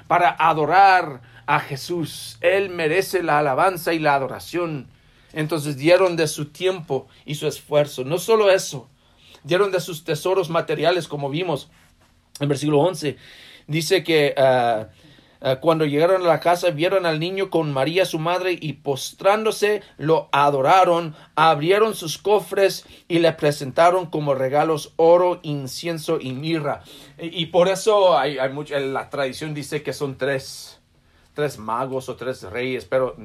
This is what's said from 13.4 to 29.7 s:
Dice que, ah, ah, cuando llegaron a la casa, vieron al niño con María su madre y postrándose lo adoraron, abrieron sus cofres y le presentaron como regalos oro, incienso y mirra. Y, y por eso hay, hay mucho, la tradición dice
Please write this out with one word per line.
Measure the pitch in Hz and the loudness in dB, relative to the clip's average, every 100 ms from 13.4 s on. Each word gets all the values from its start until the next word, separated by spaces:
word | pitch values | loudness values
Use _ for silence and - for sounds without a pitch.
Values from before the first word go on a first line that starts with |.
| - - - | -20 -20 -6
Dice | 151 156 185 | -4 0 0
que, | 170 160 143 139 | 2 2 4 4
ah, | 131 127 120 110 - _ - - _ _ | 4 4 2 0 -4 _ -20 -20 _ _
ah, | 127 131 | -4 0
cuando | 160 160 | 2 2
llegaron | 156 143 170 190 | 0 2 2 2
a | 180 | 2
la | 147 | 2
casa, | 165 175 180 | 2 2 0
vieron | 147 175 190 175 | 0 0 2 0
al | 156 | -2
niño | 170 190 185 | -4 -4 -2
con | 170 156 | -2 -2
María | 139 139 175 | -2 0 0
su | 175 165 | 0 -2
madre | 160 180 185 175 | -2 -2 -2 -4
y | 160 | -8
postrándose | 143 143 131 - - 185 214 220 202 208 208 - - | -8 -6 -6 -8 -2 0 2 0 -2 -2 -2 -6 -8
lo | 143 160 - | 0 0 2
adoraron, | 143 143 143 135 185 180 170 165 151 - | 2 2 2 4 6 6 2 -2 -12 -8
abrieron | - 160 147 165 202 220 | 2 4 4 2 2 2
sus | - 165 - | 0 -8 -6
cofres | 196 208 - 196 196 185 - - _ | 0 0 0 0 0 0 -12 -20 _
y | 170 | 2
le | 165 | 2
presentaron | 156 147 147 135 147 170 180 170 | 2 -2 -2 -4 4 4 4 -2
como | 160 147 | -4 -2
regalos | 131 131 147 160 151 - - | 0 0 2 0 -2 -4 2
oro, | 165 175 180 175 | 6 6 4 -2
incienso | 160 147 131 - 131 165 156 156 | -6 -8 -8 -10 -8 -6 -4 -4
y | 131 | -4
mirra. | 127 156 165 143 113 - - - - | -8 -4 -4 -4 -8 -12 -20 -20 -14
Y, | 170 175 | -12 -8
y | 160 | 0
por | 185 180 | 4 4
eso | 185 - 208 185 151 | 2 2 4 6 4
hay, | 139 135 | 0 -2
hay | 135 | -4
mucho, | 139 147 147 | -4 -6 -4
la | 135 131 110 | -2 -4 -6
tradición | 135 135 120 156 | -4 -4 -6 -8
dice | 147 135 | -8 -8